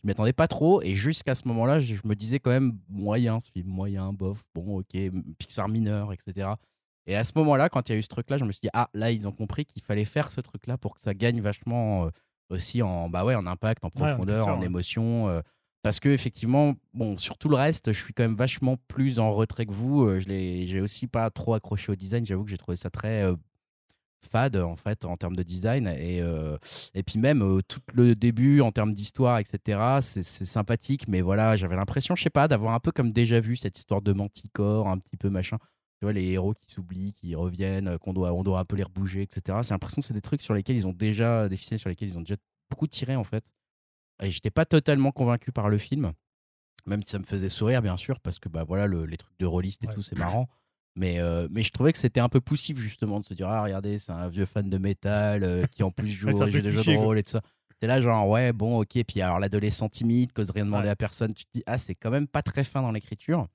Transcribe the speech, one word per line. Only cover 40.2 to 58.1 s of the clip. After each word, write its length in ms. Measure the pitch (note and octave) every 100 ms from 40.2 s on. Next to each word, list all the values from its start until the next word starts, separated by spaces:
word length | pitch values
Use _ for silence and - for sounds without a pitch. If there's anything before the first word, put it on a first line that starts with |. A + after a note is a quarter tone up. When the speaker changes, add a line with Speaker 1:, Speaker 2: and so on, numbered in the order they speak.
Speaker 1:
trucs 200 | - D3
sur 120 | -
lesquels 240 | G#2 F#2+ B2+
ils 100 | F#2+
ont 60 |
déjà, 560 | F2+ G#2+ G#2 A#2 A#2 G#2
des 80 | F#2
ficelles 220 | - A2
sur 100 | F#2+
lesquelles 200 | F2 G#2
ils 80 | E2+
ont 40 |
déjà 160 | E2 G2+ _ _ _
beaucoup 180 | - D3+
tiré, 280 | - B2+ C3
en 80 | G#2+
fait. 280 | A2 - _ _ _ _ _ _ _
Et 100 | F#2+
j'étais 200 | F2+ G#2+
pas 140 | D#3+ D#3+
totalement 460 | D#3+ D3 C#3+ C#3
convaincu 400 | - B2 A#2+ -
par 180 | B2 G#2
le 80 | G#2
film, 340 | - C3+ G2+ D#2+ _ _ _ _ _ - -
même 180 | G#2
si 60 | G#2
ça 100 | G2+
me 40 | F#2+
faisait 240 | G2+ F#2+
sourire, 320 | - G#2+ B2+
bien 160 | G#2+ F2+
sûr, 220 | - C3
parce 180 | - E2
que, 80 | -
bah, 160 | E2
voilà, 240 | D#2+ F#2 G2+
le, 180 | F2 D#2+
les 120 | E2
trucs 200 | - _
de 60 | F#2
rôliste 380 | F2 F#2+ G2+
et 40 | A2+
Speaker 2:
Ouais. 60 |
Speaker 1:
tout, 80 | G#2
c'est 160 | G2+ G2+
marrant. 300 | E2+ G#2+ B2+ _ _ _ _ -
Mais, 240 | F#2 F2
euh, 280 | E2+ E2+ E2
mais 120 | G#2
je 80 | A2
trouvais 200 | - C#3
que 60 | D#3+
c'était 200 | B2 -
un 100 | A#2+
peu 120 | C3
poussif, 360 | - D3+ - C#3
justement, 400 | G#2+ - G#2+ G#2
de 60 | G2+
se 80 |
dire, « 140 | F2+ F#2
Ah, 140 | A2
regardez, 340 | G#2+ F#2+ G2+ G#2
c'est 120 | -
un 160 | E2+ F2+
vieux 160 | F2 F#2+
fan 240 | G#2+ G2
de 80 | F#2+
métal, 640 | F#2+ G2 G2+ G#2 G#2 G#2
euh, 220 | F#2+ F2+ F2+
qui 160 | -
en 80 | F#2+
plus 160 | - G#2+
Speaker 2:
<laughs> 20 |
Speaker 1:
joue 180 | G2 G#2
Speaker 2:
Ouais, 60 |
c'est 60 | G#2
un 20 |
Speaker 1:
au 20 | G#2
Speaker 2:
peu 40 |
Speaker 1:
jeu 80 | G2+
de 100 | G#2
jeu 60 | G#2
de 60 |
Speaker 2:
cliché, 120 | A2 G#2+
quoi. 100 | A2
Speaker 1:
rôle 140 | A2
et 40 |
tout 80 | G2+
ça. » 100 | A2+ - _ _ _
T'es 80 | A2
là, 120 | C3
genre, « 260 | A#2+